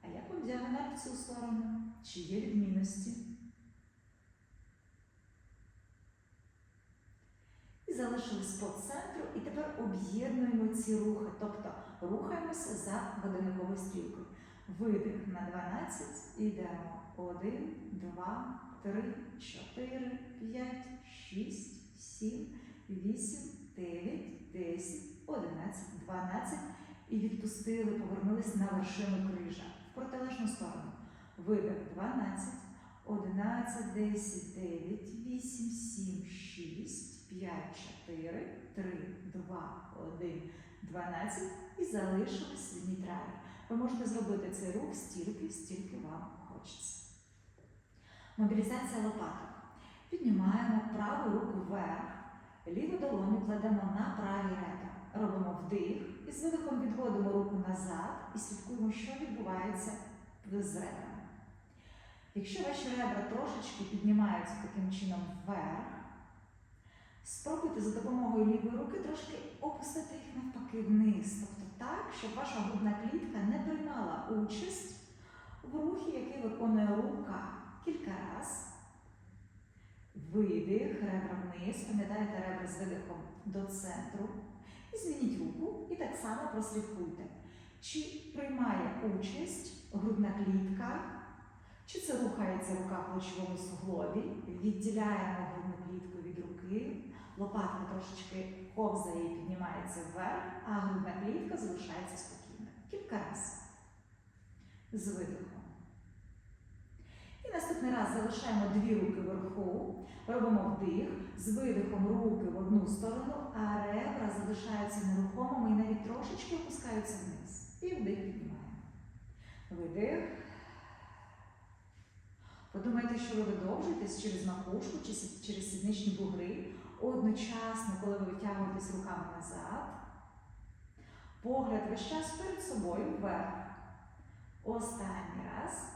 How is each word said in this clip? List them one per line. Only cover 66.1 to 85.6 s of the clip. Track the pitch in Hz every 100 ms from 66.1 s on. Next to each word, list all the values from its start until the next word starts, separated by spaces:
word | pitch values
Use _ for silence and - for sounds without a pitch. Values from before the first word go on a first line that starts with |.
| - - - - - - - - - - -
спробуйте | - - 285 320 330 -
за | 208
допомогою | 220 254 247 233 220
лівої | 214 220 226 240
руки | - 392
трошки | 311 311 - 320 - -
опустити | 302 - - 320 -
їх | - - 254
навпаки | 254 233 - 226
вниз. | 202 214 214 190 202 -
Тобто | - - 190 -
так, | 254 330 - -
щоб | 220
ваша | 220 277 226
грудна | 196 208 208
клітка | 208 226 339 - 214
не | 202 269
приймала | 311 311 302 247 214 214 -
участь | 220 208 208 370 - - - - - - - - -
в | 254 302
рухі, | 320 381 330
який | 262 - 269
виконує | 226 233 226 214 208 208
рука. | 247 - - 185 - - - -
Кілька | - 302 -
раз. | 190 - - - - - - - - - - - - - - - - - - -
Видих, | - 151 190 202 - 185 214 247 208
ребра | 202 190 - 185
вниз. | 185 175 180 -
Пам'ятаєте, | - 208 190 214 208 190 185
ребра | 185 185
з | -
видихом | 190 175 175 165 160 -
до | 214 190
центру. | 196 196 185 - - 202 214 - - - - - -
І | 440
змініть | 359 285 240 -
руку | - 240